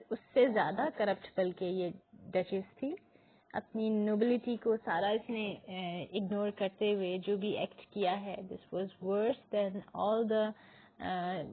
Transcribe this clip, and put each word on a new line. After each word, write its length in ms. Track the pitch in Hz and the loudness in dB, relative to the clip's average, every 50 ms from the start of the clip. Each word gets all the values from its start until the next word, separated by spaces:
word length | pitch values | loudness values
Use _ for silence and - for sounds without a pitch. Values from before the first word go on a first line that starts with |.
| - - | -8 -8
उससे 400 | 220 - - - - 269 247 269 | -8 -8 -8 0 4 6 6 6
ज़्यादा 380 | 220 214 165 151 190 196 262 311 | 6 2 2 2 2 0 0 -2
करप्ट 480 | - - 214 202 190 190 - - - - | 0 0 0 0 0 -2 -4 -6 0 0
बल्कि 280 | 190 185 180 - 190 | 0 0 0 -2 -4
ये 280 | 180 185 185 180 175 170 - - _ - - - - | -2 0 0 -2 -2 -4 -8 -14 _ -20 -20 -18 0
डचेस 340 | - 185 180 - 202 190 190 | 0 0 0 2 -2 -4 -4
थी। 320 | - - - - 269 339 392 - _ _ - - - - - _ _ - | -6 -10 -6 -6 -6 -6 -6 -10 _ _ -20 -20 -20 -20 -20 _ _ -8
अपनी 340 | - - - - 220 220 220 | -8 -8 -6 -4 -2 0 2
नोबिलिटी 680 | 220 214 208 214 214 208 220 240 240 240 233 247 240 220 | 2 2 2 2 4 4 4 4 4 2 2 -2 -4 0
को 200 | - 240 220 220 | 2 2 2 2
सारा 320 | - - 165 170 185 202 | 2 0 0 2 2 2
इसने, 440 | 214 226 220 - 233 220 214 202 180 | 2 0 0 -2 -4 -4 -2 -4 -6
अ, 560 | - - - 185 185 185 175 175 175 156 - 185 | -8 -10 -10 -8 -6 -4 -4 -4 -6 -6 -4 -4
इग्नोर 380 | 202 202 185 208 202 208 208 | -2 -2 0 0 0 0 0
करते 400 | 202 - 202 190 190 - 214 208 | 0 0 -2 -2 -2 0 2 2
हुए 280 | 208 202 190 180 180 185 | 2 2 2 0 0 -2
जो 180 | 180 - 208 202 | 0 0 0 0
भी 160 | 190 214 - | 0 -2 -2
एक्ट 400 | - 185 190 - - - - - | -2 -2 -6 -8 -14 -20 -10 -4
किया 180 | 202 202 180 | 0 0 0
है, 260 | 185 202 196 202 180 185 | 0 0 -2 -6 -8 -8
this 240 | 190 185 185 - - - - | -8 -10 -12 -14 -12 -8 -4
was 160 | 175 190 196 - - 175 | -4 -4 -4 -6 -8 -4
worse 520 | 185 196 202 214 233 262 - - - - | -2 0 2 2 2 0 -2 -4 -4 -2
than 160 | 208 202 196 190 | 0 0 0 -2
all 500 | 196 190 - - 180 185 202 220 226 233 | -6 -10 -10 -6 -2 0 2 2 2 2
the, 300 | 214 220 220 214 214 214 - - - - - - - _ - | 2 2 2 2 0 -2 -8 -16 -20 -20 -20 -20 -20 _ -10
अ, 440 | - 180 185 180 175 180 185 180 143 - | -6 -4 -4 -2 -2 -2 -4 -4 -6 -8